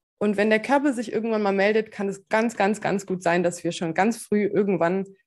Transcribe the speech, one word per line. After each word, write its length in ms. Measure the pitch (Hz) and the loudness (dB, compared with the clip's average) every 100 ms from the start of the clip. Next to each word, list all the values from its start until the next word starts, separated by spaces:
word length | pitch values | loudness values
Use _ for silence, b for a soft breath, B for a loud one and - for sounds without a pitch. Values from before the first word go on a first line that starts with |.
| _ - | _ -4
und 160 | 208 196 | -2 2
wenn 140 | 214 | 2
der 100 | 214 | 2
Körper 340 | 220 285 285 | 2 2 2
sich 180 | 240 220 | -2 -2
irgendwann 320 | - 226 214 | -4 -2 0
mal 100 | 202 | 0
meldet, 380 | 196 196 220 220 | 2 2 2 -2
kann 180 | - 196 | -6 -6
es 180 | 190 - | -6 -2
ganz, 280 | 220 233 - | 0 0 0
ganz, 260 | 202 214 | 0 0
ganz 240 | - 196 - | -2 -4 -4
gut 160 | 185 | -4
sein, 220 | 170 175 | 0 2
dass 200 | 175 175 | 0 -2
wir 80 | 165 | -6
schon 220 | 170 170 | -4 -4
ganz 240 | 160 208 233 | 0 0 0
früh 280 | - 208 202 | -2 0 0
irgendwann 600 | - 202 180 170 190 196 B | 0 0 2 0 0 -6 B